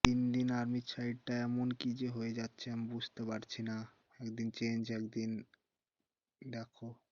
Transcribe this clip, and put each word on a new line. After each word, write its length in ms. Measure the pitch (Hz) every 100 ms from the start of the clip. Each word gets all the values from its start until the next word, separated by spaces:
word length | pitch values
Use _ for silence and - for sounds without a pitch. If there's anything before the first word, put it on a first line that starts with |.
দিন 160 | 127 123 123
দিন 160 | 127 123
আর্মি 300 | 123 117 123 117
সাইডটা 460 | - 120 120 - 120 120
এমন 200 | 123 127 123
কি 100 | 123
যে 140 | 123 123
হয়ে 240 | 117 113
যাচ্ছে 320 | 117 113 - 123
আমি 140 | 117 113
বুঝতে 340 | 117 - -
পারছি 360 | 113 110 - -
না। 140 | 113 110 113 _ _ _
একদিন 280 | 117 117 113
চেঞ্জ, 320 | - 117 117 113
একদিন 380 | 110 110 113 113 110 - _ _ _ _ _ _ _ _ _
দেখো 460 | 131 120 113 _ 120 117 _